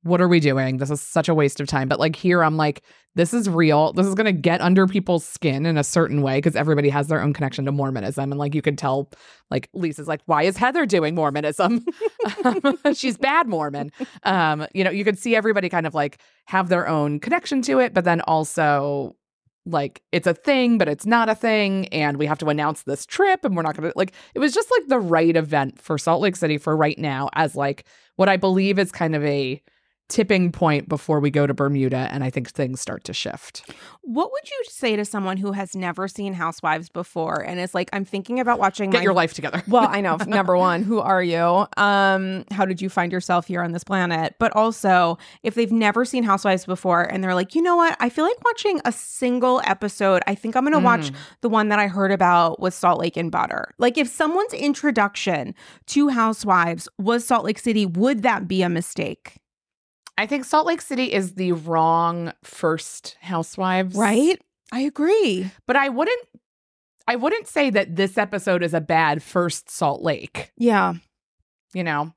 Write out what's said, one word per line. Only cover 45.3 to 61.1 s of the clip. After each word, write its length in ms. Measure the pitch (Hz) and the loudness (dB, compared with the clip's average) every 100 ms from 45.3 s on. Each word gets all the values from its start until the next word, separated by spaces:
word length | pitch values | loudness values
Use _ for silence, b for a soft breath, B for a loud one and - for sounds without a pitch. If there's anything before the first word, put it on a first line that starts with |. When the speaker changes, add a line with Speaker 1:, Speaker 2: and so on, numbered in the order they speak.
| B | B
Speaker 2:
if 100 | 240 | -4
they've 180 | 233 233 | -2 0
never 320 | 226 214 214 | 2 2 2
seen 200 | 247 254 | 0 0
Housewives 420 | 226 196 208 185 185 | 2 2 2 0 -2
before 380 | 185 190 175 | -4 2 2
and 200 | 175 190 | 2 -2
they're 100 | 190 180 | 0 0
like, 180 | 185 | 0
"You 80 | 320 | 0
know 140 | 349 349 | 2 4
what? 200 | 330 - | 2 2
I 120 | 240 | -2
feel 160 | - 330 | 0 0
like 180 | 494 | 0
watching 380 | 480 453 415 370 | -2 0 -2 0
a 80 | - | -2
single 720 | - - - 247 247 254 254 | -6 -10 -4 -2 0 2 2
episode. 560 | - 190 208 - 196 185 - | 0 -2 -4 0 2 2 0
I 80 | |
think 220 | 202 220 254 | -4 -2 0
I'm 80 | |
gonna 140 | 277 302 | 2 4
watch 320 | 247 233 147 | 4 2 0
Speaker 1:
Mm. 60 | 135 B B | -10 B B
Speaker 2:
the 80 | 240 | 0
one 200 | 214 214 | 2 2
that 80 | 208 | 2
I 80 | 202 | 0
heard 260 | 185 196 | 0 0
about 480 | 196 180 175 165 - | 2 4 4 4 0
with 140 | 185 | -4
Salt 260 | - 180 175 | 0 2 2
Lake 160 | 170 - | 0 -2
and 140 | 170 | -4
Butter." 400 | 165 - - - _ | -2 -4 -4 -8 _
Like, 180 | 240 240 | 0 2
if 120 | 254 | -2
someone's 440 | - 311 349 440 | 0 0 0 -2
introduction 1040 | - 294 277 294 233 202 - - 160 113 B B B - | -2 -2 0 0 0 0 -2 -2 -2 -4 B B B -4
to 220 | 285 285 | 2 2
Housewives 760 | 247 220 220 208 180 170 170 - - | 2 0 0 2 2 2 -2 -10 -6
was 260 | 202 240 233 | -2 0 2
Salt 200 | 233 202 | 0 0
Lake 140 | 214 | -4
City, 260 | 240 220 196 | 0 0 0
would 360 | 170 240 247 | 2 0 2
that 220 | 233 202 185 | 0 -2 -2
be 160 | 190 | -2
a 60 | 175 | 0
mistake? 680 | 165 175 - 160 - - _ _ _ _ _ _ _ - - | -2 -6 -6 -8 -8 -18 _ _ _ _ _ _ _ -10 -6
Speaker 1:
I 80 | 214 | -4
think 180 | 285 | -4
Salt 220 | 254 302 311 | 0 0 2
Lake 160 | 330 | -2
City 280 | - 254 254 | -4 -4 0